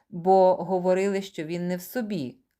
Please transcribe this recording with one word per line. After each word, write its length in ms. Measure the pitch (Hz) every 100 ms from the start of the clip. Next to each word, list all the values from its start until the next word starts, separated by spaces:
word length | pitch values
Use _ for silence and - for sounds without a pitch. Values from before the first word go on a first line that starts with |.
| _
бо 440 | 175 175 190 185
говорили, 680 | - 180 185 180 185 196 196
що 220 | 196 -
він 240 | 156 175 175
не 80 | 180
в 40 |
собі. 580 | 180 254 214 190 127 - _